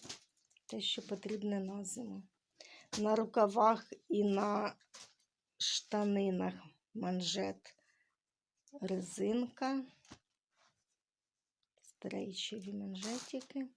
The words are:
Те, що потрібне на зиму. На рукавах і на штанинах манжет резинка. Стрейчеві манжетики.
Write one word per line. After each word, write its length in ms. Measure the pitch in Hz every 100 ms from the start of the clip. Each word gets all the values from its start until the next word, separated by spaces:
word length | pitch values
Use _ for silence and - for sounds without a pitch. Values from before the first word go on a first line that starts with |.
| - - - _ _ _ -
Те, 160 | 220
що 200 | - -
потрібне 580 | - 196 202 214 208 202
на 260 | 190 202 190
зиму. 380 | 233 226 196 190 _ _ _ - - - 214
На 180 | 208 220
рукавах 800 | 220 247 208 208 214 220 - - _
і 140 | 208
на 520 | 208 196 208 208 208 - _ - - _ _ _ _ _
штанинах 960 | - - - 214 208 202 196 185 180 185 - _ _
манжет 840 | 220 185 185 175 190 196 - - - _ _ _ _ _ _ _ _ _ 277
резинка. 1000 | 190 185 185 - 196 233 240 - 262 269 262 - - - _ _ _ _ _ _ _ _ _ _ _ _ _ _ _ _
Стрейчеві 920 | - _ 190 196 202 190 - 214 190
манжетики. 920 | 202 196 190 208 240 - 262 - 277 262